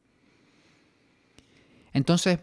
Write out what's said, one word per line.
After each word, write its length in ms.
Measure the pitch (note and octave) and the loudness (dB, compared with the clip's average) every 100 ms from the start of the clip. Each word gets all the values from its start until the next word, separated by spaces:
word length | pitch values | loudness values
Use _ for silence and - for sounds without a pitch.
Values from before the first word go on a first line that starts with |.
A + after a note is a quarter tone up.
| _ _ _ _ _ _ _ _ _ _ _ _ _ - _ _ _ _ _ | _ _ _ _ _ _ _ _ _ _ _ _ _ -20 _ _ _ _ _
Entonces 460 | C3+ C3+ E3+ F#3+ F3 | -4 0 0 0 -2